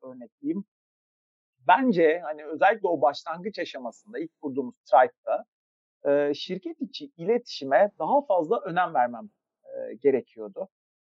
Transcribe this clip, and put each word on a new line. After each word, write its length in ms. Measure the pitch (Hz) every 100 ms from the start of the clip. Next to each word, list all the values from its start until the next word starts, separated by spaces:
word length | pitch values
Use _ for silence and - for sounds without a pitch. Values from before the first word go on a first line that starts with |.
örnekleyeyim. 640 | 131 127 117 _ 143 175 190 _ _ _ _ _ _ _ _ _ -
Bence 520 | 190 262 175 160 170
hani 220 | 160 151 151
özellikle 420 | 156 185 220 190
o 140 | 160
başlangıç 580 | 147 143 - 165 190 196
aşamasında, 600 | 160 139 123 - _ 120
ilk 220 | 165 _
kurduğumuz 340 | 147 131 123 -
Stripe'da, 640 | _ 143 127 - - 143 - _ _ _ _ _ 143
e, 220 | 143 143
şirket 480 | 143 - 185 330 330
içi 300 | 226 - 147 -
iletişime 760 | 170 240 - - 135 143 202 -
daha 260 | 160 269 277
fazla 340 | 185 160 147
önem 320 | 190 170 175
vermem, 360 | 151 123 117 107 _ _ _ -
e, 280 | 120 117 113
gerekiyordu. 720 | 143 135 147 - 107 98 190 _ _ _ _